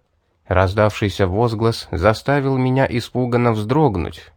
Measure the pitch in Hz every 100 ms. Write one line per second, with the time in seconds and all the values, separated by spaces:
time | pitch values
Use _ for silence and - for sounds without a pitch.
0 | _ _ _ _ - 92 92 107 107 -
1 | 104 - 92 98 117 107 113 113 - 87
2 | 101 110 - 143 135 131 127 131 131 117
3 | - 120 123 120 120 107 107 147 143 92
4 | 55 - -